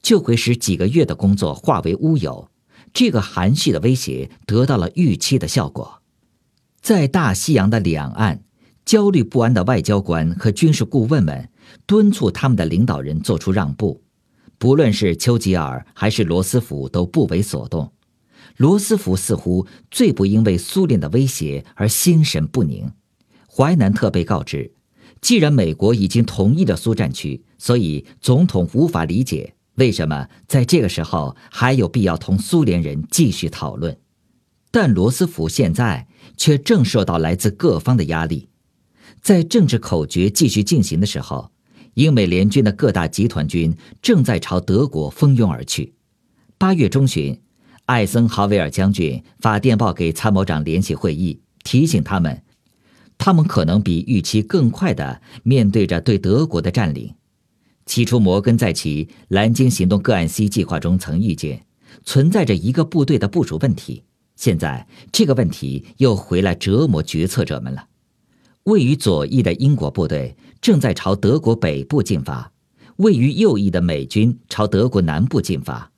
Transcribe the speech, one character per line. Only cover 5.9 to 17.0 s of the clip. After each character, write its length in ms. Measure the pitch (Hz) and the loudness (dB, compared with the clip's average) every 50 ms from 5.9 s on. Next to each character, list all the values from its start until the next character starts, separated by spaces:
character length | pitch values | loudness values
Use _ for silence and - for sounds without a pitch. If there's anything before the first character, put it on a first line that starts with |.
| - _ _ _ _ _ _ _ _ _ _ _ _ _ _ _ _ _ | -18 _ _ _ _ _ _ _ _ _ _ _ _ _ _ _ _ _
在 260 | _ - 226 190 147 131 | _ 0 2 2 2 0
大 260 | - 185 165 117 92 | 0 0 0 0 -2
西 200 | - - - 156 | -2 -2 0 2
洋 160 | 117 95 - | 2 2 2
的 100 | 113 113 | 2 0
两 320 | 98 87 80 76 73 65 | 0 0 -2 -2 -4 -8
岸， 320 | 55 - 110 101 78 - - _ _ _ _ _ _ _ _ | -4 -2 -2 -2 -2 -4 -10 _ _ _ _ _ _ _ _
焦 240 | - - 214 202 202 | 2 2 4 4 4
虑 140 | 190 160 113 | 2 2 0
不 160 | - - 127 | 0 0 0
安 140 | 113 117 123 | 2 2 2
的 100 | 104 90 | 2 2
外 180 | 101 127 101 | 2 0 0
交 200 | 78 - 104 101 | 0 0 -2 -2
官 340 | 98 - 85 80 80 82 87 | 0 -2 -2 -2 -2 -2 -4
和 160 | 92 - 113 | -2 -2 -2
军 200 | 104 - - 160 | 0 2 2 2
事 120 | 151 - 131 | 2 2 -2
顾 240 | - - 139 113 113 | -2 0 -2 0 0
问 160 | 156 147 98 | 0 0 0
们 260 | 76 71 67 120 - _ _ _ - - _ _ - | -2 -2 -8 -12 -16 _ _ _ -20 -20 _ _ 0
敦 240 | 196 214 214 208 | 2 4 4 4
促 180 | 196 - - 101 | 2 2 -2 -2
他 200 | 90 - - 135 | -2 0 0 0
们 60 | 123 | 0
的 100 | 92 85 | 2 0
领 200 | 80 80 87 117 | 0 2 0 0
导 160 | 123 90 71 | 0 0 -4
人 180 | 67 69 76 78 | -6 -6 -6 -6
做 180 | - - 101 73 | -2 -2 -4 -2
出 120 | - - | -2 -2
让 220 | 95 101 90 71 69 | -2 -2 -2 -4 -4
步， 300 | - 107 95 78 - _ _ _ _ _ _ _ _ _ - _ _ | -4 -4 -4 -4 -6 _ _ _ _ _ _ _ _ _ -20 _ _
不 160 | - 123 135 | 2 2 4
论 160 | 151 156 117 | 4 4 2
是 240 | 101 - 107 95 85 | 2 0 0 -2 -2
丘 240 | 80 - - 120 117 | 0 0 0 0 0
吉 160 | - 98 92 | 2 0 0
尔 280 | 87 78 67 64 62 - _ _ | 0 -2 -4 -8 -12 -14 _ _
还 140 | - - 107 | -4 -2 -2
是 140 | 110 - 107 | 0 0 -2
罗 200 | 80 85 90 92 | 0 0 -2 -2
斯 160 | - - 127 | 0 -2 -2
福 260 | 113 - - 71 67 65 | -2 -2 -8 -8 -8 -4
都 140 | - 87 | -2 -2